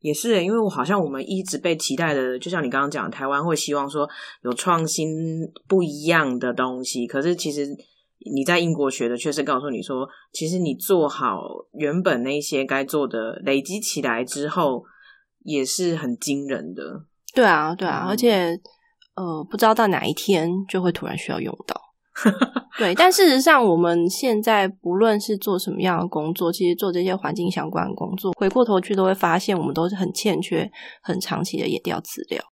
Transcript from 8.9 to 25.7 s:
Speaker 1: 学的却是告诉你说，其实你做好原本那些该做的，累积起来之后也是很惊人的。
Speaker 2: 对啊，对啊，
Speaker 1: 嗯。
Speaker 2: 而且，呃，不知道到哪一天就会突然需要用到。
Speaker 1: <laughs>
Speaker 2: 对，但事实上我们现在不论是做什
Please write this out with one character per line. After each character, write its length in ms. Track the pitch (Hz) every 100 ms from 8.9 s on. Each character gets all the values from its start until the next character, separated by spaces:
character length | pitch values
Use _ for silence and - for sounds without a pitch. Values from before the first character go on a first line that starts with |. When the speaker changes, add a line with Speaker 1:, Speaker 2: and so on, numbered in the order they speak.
Speaker 1:
学 180 | 131 117
的 80 | 120
却 160 | -
是 100 | 147
告 160 | 143 131
诉 120 | 143
你 120 | 117
说， 260 | 87 131 135 - _
其 160 | - 160
实 100 | 180
你 160 | 165
做 340 | 127 - 190 147
好 320 | - 127 95 - - -
原 300 | 131 143 165
本 200 | 190 131
那 180 | 127 147
些 240 | 147 143
该 200 | 135 135
做 220 | 135 151 135
的， 340 | 113 110 -
累 180 | 95 139
积 180 | 139 196
起 220 | - -
来 220 | 131 113
之 240 | 123 143 147
后 360 | 180 151 123 - _ - _ _ _
也 220 | - 151
是 320 | 127 - 180 165
很 200 | 147 117
惊 300 | - 139 139
人 280 | 135 78
的。 300 | 90 71 - - _ -
Speaker 2:
对 100 | -
啊， 300 | 226 160 156
对 120 | 175 180
啊， 180 | -
Speaker 1:
嗯。 40 | 180
Speaker 2:
而 80 | 208
且， 420 | 240 202 175 170 - _ _ _ _
呃， 300 | - 185 156 160
不 60 | 214
知 80 |
道 100 | 220
到 120 | 220 220
哪 160 | 175
一 80 | -
天 380 | - - 185 165 180 196
就 140 | 185
会 100 | 180
突 140 | 165 -
然 100 | -
需 160 | -
要 80 | -
用 160 | - - -
到。 140 | - - _ _ -
Speaker 1:
<laughs> 640 | 220 196 247 - - -
Speaker 2:
对， 160 | 202
但 180 | 190 359
事 160 | 359 370
实 120 | 262
上 220 | 285 294
我 140 | 226 170
们 320 | 175 170 170
现 340 | - 262 214
在 240 | 214 214 190
不 300 | 190 170 180
论 240 | 226 208
是 160 | 208 208
做 220 | 208 185
什 120 | 190